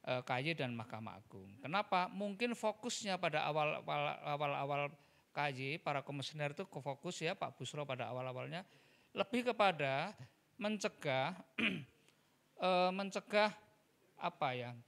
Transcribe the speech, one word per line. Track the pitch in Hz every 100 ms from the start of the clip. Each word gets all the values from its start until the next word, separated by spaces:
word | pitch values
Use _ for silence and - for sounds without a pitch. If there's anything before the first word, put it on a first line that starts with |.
| -
eh, | 127 127
K | 127
Y | 147 160
dan | 131
Mahkamah | 117 110 110 110 90
Agung. | - 101 95 107
Kenapa? | 131 185 208 185 180
Mungkin | 190 208 196 240 233
fokusnya | 214 208 247 - 208 180
pada | 175 151 151
awal-awal, | 151 151 156 156 147 147 - 147
awal-awal | 147 147 139 139 143 143 - - _ _
K | - 147 131
Y, | 135 160
para | - 143
komisioner | 135 143 131 151 147
itu | 143 190
fokus, | 151 139 131 175 -
ya, | 160
Pak | 196 135 -
Busro | 127 147 139
pada | 131 113
awal-awalnya, | 127 127 127 131 165 - - - - _ -
lebih | 190 247 247 226
kepada | 202 160 139 135 180 - - _ _ -
mencegah, | 208 214 214 - 151 131 139 185 - -
<clears throat> | 220 180 131 _ - _ _ _ _ -
eh, | 185 180 180
mencegah, | 185 196 196 - 208 208 - - _ _ _ _ -
apa | 175 - 143
ya | 127 120 120